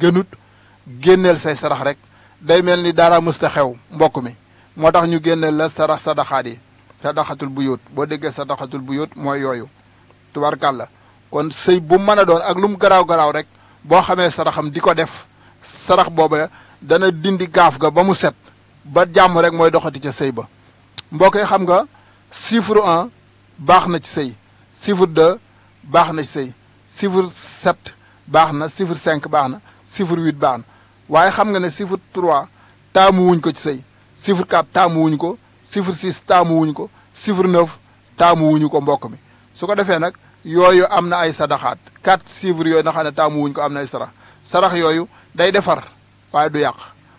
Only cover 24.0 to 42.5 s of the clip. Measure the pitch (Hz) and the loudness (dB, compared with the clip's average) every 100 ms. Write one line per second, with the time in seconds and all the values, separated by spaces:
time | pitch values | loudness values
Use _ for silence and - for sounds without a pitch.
24 | - 156 135 113 _ _ _ - - 190 | -6 -6 -8 -10 _ _ _ -10 -4 0
25 | 180 160 165 214 _ _ _ _ 143 170 | 2 4 2 2 _ _ _ _ -2 0
26 | 165 160 139 151 131 - _ _ _ - | 2 -2 -8 -8 -10 -12 _ _ _ -6
27 | 202 185 185 - - - 190 175 - - | -2 0 -2 -6 -16 -6 -4 -4 -8 -20
28 | _ _ - 151 160 147 156 - 185 156 | _ _ -2 2 2 0 -6 -6 -6 -4
29 | 175 151 156 151 131 185 - _ _ - | -4 -4 -2 -2 -2 -4 -16 _ _ -6
30 | 185 175 160 143 143 120 113 _ _ _ | -4 -2 -2 -2 -2 -4 -8 _ _ _
31 | - 151 185 - 208 196 180 151 196 190 | -2 2 2 2 -2 -2 -4 -6 -8 -8
32 | _ 190 180 143 - _ _ _ _ 190 | _ -4 0 0 -2 _ _ _ _ 4
33 | 190 185 180 170 165 - 156 131 127 _ | 4 4 4 2 0 -6 -6 -8 -12 _
34 | _ - - 185 185 175 151 180 180 160 | _ -10 -4 -2 0 -2 0 0 0 2
35 | 160 151 170 233 _ _ - 202 185 170 | 0 0 -4 -8 _ _ -10 -6 -4 -4
36 | 185 175 - 185 170 160 160 143 196 _ | -6 -6 2 2 4 2 0 -4 -12 _
37 | _ - - 185 185 175 170 - _ _ | _ -10 -4 0 2 2 2 -2 _ _
38 | _ - 170 165 156 156 151 151 139 139 | _ 0 2 4 2 2 0 -2 -2 -2
39 | 117 - _ _ _ - 175 202 196 165 | -4 -16 _ _ _ -10 -4 -2 0 0
40 | 170 - _ _ 165 170 180 185 185 180 | -2 -6 _ _ -4 4 6 6 4 0
41 | 175 175 165 151 147 139 123 123 _ _ | -4 -2 -2 -2 -4 -2 -4 -8 _ _
42 | 190 190 - - 190 | 0 0 -2 -8 -4